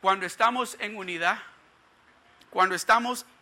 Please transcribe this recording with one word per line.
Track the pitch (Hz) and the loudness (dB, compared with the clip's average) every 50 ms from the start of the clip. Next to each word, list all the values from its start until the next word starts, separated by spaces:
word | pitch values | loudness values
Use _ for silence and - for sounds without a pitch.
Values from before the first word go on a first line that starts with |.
Cuando | - 190 190 196 185 | 4 2 2 2 0
estamos | 175 - - 226 233 247 247 247 - - - | -8 -2 2 2 2 2 0 -4 -6 -6 -8
en | - 208 220 | -8 -8 -8
unidad, | 214 185 180 175 165 170 175 208 220 - - - _ _ _ _ _ _ _ _ _ _ _ _ _ _ _ _ _ - _ | -8 -8 -8 -6 -2 0 0 -2 -2 -6 -18 -20 _ _ _ _ _ _ _ _ _ _ _ _ _ _ _ _ _ -20 _
cuando | - 180 185 190 185 | 2 2 2 2 2
estamos | 170 - - 220 233 240 240 247 233 - _ _ _ | -4 2 2 2 2 4 -2 -4 -6 -8 _ _ _